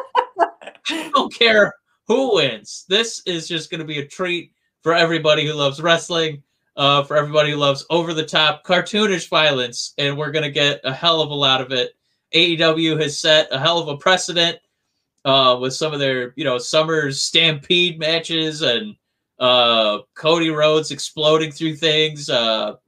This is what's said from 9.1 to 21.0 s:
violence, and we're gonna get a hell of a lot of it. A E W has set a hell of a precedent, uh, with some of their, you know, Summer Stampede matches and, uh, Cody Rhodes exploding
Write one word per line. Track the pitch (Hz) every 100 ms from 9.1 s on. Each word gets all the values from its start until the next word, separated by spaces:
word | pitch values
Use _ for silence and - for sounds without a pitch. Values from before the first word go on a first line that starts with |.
| 180 -
violence, | 165 156 131 123 131 - -
and | 143 143
we're | 151
gonna | 151 147
get | 143 143 143
a | 131
hell | - 170 160
of | 147
a |
lot | 143 135 131
of | 127
it. | 131 120 - _ _ _
A | 165
E | 175 165
W | 165 160 160 156
has | 151 -
set | 160 156 -
a | 135
hell | 156 170
of | 151
a | 143
precedent, | 190 180 185 175 165 - _ _ _ _ _ _
uh, | 135 135 131 123
with | 131
some | 135 156
of | 147
their, | 139 131 123 -
you |
know, | 139 123
Summer | - 156 156 160 143
Stampede | 135 - 165 165 151 - 180 175 160
matches | 156 165 165 165 156 151
and, | 143 117 107 - _ _ _ -
uh, | 127 123 120 113 107 104 -
Cody | - 156 170 160
Rhodes | 151 151 156 147
exploding | 147